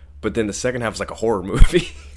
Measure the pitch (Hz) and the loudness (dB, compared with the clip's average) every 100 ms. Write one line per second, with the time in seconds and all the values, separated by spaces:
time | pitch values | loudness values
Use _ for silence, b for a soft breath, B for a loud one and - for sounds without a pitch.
0 | b b 110 104 107 98 127 123 113 - | b b -8 -4 -4 -4 -6 -4 -6 -6
1 | 101 - 113 104 90 104 - 175 - - | -10 -4 -2 -2 0 6 6 6 -2 -12
2 | - | -20